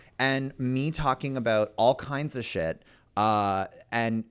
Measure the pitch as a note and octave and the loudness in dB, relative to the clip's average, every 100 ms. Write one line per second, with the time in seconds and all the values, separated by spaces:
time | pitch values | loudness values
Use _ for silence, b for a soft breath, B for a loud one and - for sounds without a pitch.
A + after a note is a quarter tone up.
0 | B - C3 C3+ C3+ - B2+ C3 D3 D#3 | B -4 -2 0 -4 -4 -2 -2 -2 -2
1 | C#3+ C3+ C#3 C3 A#2 A2 G#2+ - A#2 - | -2 -2 -4 -2 2 2 2 2 4 2
2 | C3 C#3 D3 C3 A2+ F#2+ E2 D#2+ b b | -2 -6 -6 -6 -4 -2 -2 -4 b b
3 | b - G#2+ G#2 G2+ F#2+ F#2+ - - A#2 | b 0 2 4 2 0 -2 -10 -4 0
4 | A2+ A2+ - | 0 -2 -4